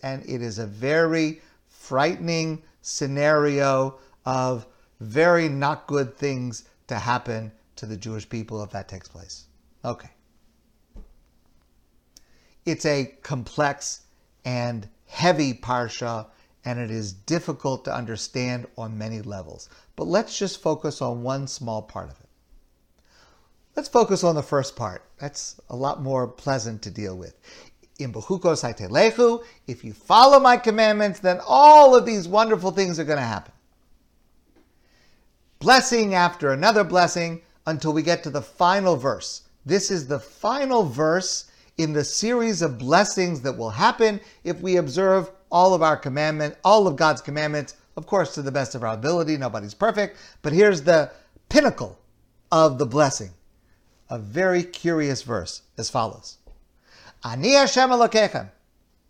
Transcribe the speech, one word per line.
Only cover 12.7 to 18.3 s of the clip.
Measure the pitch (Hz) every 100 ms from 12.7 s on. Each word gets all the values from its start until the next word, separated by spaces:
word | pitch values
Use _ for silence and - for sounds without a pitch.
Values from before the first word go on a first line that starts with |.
| 151
a | 156 143 127 _
complex | - 135 113 - 147 143 - - _ _ _ _
and | 127 123 120 113 - _ _
heavy | - 175 160 139
parsha, | 113 120 123 117 - 120 113 110 _ _ _
and | 127 120
it | 117
is | 110 104
difficult | 95 - 165 170 135 139 127
to | 135
understand | 123 113 107 -